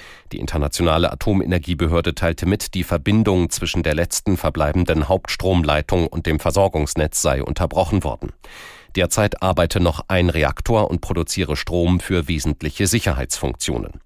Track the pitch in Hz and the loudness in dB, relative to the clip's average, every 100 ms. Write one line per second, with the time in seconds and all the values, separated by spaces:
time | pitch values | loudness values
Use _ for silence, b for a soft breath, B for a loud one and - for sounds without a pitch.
0 | B B - - - 73 73 - 80 80 | B B -16 -10 -6 -2 -2 0 2 2
1 | 85 - - 98 71 90 - 85 82 85 | 0 0 0 0 2 -2 -2 -2 0 2
2 | 85 73 85 85 87 104 - 95 82 85 | 0 0 -2 0 0 0 -2 -6 -2 -2
3 | 85 107 104 92 85 - 85 87 80 76 | 2 4 4 4 2 -2 -2 -2 0 0
4 | 82 - - 90 78 76 73 82 85 80 | 0 -2 0 0 0 0 2 2 2 2
5 | 73 92 - - 92 90 76 76 73 92 | 2 0 -2 -2 2 2 2 0 0 0
6 | 82 87 82 78 85 98 98 78 76 - | 0 -2 -2 0 0 2 2 2 -2 0
7 | 76 - 78 67 - - 80 82 90 98 | -2 0 0 0 -2 -2 -2 0 0 0
8 | 76 53 - - B B B B B - | -2 -6 -10 -14 B B B B B -2
9 | 87 - 104 - 92 87 85 - 87 - | 0 2 0 0 0 2 2 2 0 0
10 | - 92 87 82 71 - - 113 104 - | -2 2 2 2 0 0 0 2 2 -2
11 | - 85 80 - 82 73 - 87 87 90 | -2 -4 -2 -2 -2 -2 -2 0 2 2
12 | - 90 71 80 76 71 76 - 98 120 | 2 -2 0 -2 -2 -2 -4 -2 0 0
13 | - 65 64 - 69 60 - 62 - - | 0 -2 -4 -4 -4 -4 -4 -4 -6 -12